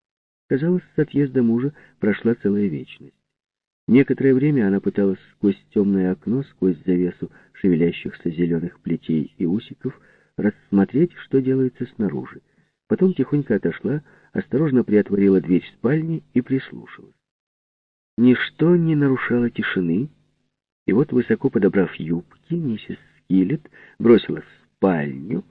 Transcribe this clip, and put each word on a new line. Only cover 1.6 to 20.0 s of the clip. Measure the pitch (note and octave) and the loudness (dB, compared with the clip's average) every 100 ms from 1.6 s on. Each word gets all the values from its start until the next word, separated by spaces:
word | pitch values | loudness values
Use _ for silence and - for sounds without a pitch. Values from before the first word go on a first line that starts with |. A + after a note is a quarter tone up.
| C3+ - - _ | -2 -8 -20 _
прошла | G#2 G2 A2+ | -4 0 -2
целая | - G3+ G#3 G3+ | -2 -2 0 -2
вечность. | C#3+ B2+ - C#3 _ _ _ _ _ _ _ - | -4 -10 -20 -20 _ _ _ _ _ _ _ 2
Некоторое | B2 C3+ B2+ C3+ | 4 4 2 2
время | C3 D3+ C#3 G2 | 2 2 2 2
она | G2 | 0
пыталась | G2 G2+ G2 F#2+ _ | 0 0 0 -2 _
сквозь | _ G2+ G2 _ | _ -2 -2 _
тёмное | A2 G2+ G2 F#2 | 0 2 2 0
окно, | F#2 - B2 | -2 -4 -4
сквозь | C#3 _ F#2+ E2 | -6 _ -2 0
завесу | - F2+ F2+ - - - _ | -2 0 0 -4 -14 -14 _
шевелящихся | - G2 E2 E2+ - D2 - F2 | -4 0 2 0 -2 -10 -10 -8
зелёных | D#2+ F2 E2 F2 - | -4 -2 -2 -4 -10
плетей | - E2 - D#2+ - - | -6 -6 -2 -4 -4 -6
и | E2+ | -4
усиков, | G#2 - - C3 - _ _ _ - | -4 -6 -12 -12 -12 _ _ _ -4
рассмотреть, | G#3 - _ G2 F#2+ B2+ F3 - | -4 -4 _ 0 2 0 -2 -4
что | - C3+ | -4 -2
делается | C3 C3 C3 - A#2+ | 0 0 -2 -4 -10
снаружи. | - G2+ C#2 B1+ - _ _ _ _ - | -6 -4 -6 -10 -18 _ _ _ _ -6
Потом | A3 F#3 | 0 0
тихонько | F3+ C3 D3 C3+ G2+ | 0 -2 -2 -2 -2
отошла, | F2 - G2+ D3 - _ _ | -2 -4 -6 -6 -8 _ _
осторожно | - - - D#3 B2+ | -8 -4 -2 0 0
приотворила | G#2+ G#2 F#2+ G2+ G2 F#2+ | 2 0 2 2 4 4
дверь | D2+ F2 - | 2 0 -2
спальни | - A2+ D#3 D#3+ D#3+ - | -4 -2 0 -2 -6 -4
и | B2+ | -4
прислушалась. | B2 C3 - - - - - _ _ _ _ _ _ _ _ _ _ - | -2 -4 -4 -16 -20 -20 -20 _ _ _ _ _ _ _ _ _ _ 2
Ничто | B2 A#2+ - - D#3 F3 | 4 4 -2 0 2 4
не | D#3+ | 2
нарушало | D3+ C#3 C3 - A#2+ A#2+ | 2 0 0 -2 -2 -2
тишины, | - G#2+ F#2+ F2 F2 | -4 -4 -4 -2 -2